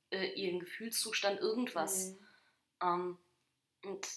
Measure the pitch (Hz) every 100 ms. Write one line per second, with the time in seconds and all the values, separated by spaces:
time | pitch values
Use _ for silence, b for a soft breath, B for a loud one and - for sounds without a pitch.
0 | - 190 185 - 190 180 175 - 226 -
1 | 220 - 202 196 214 226 240 170 160 190
2 | 190 B B B B B B - 180 175
3 | 180 175 _ _ _ _ _ _ 196 196
4 | -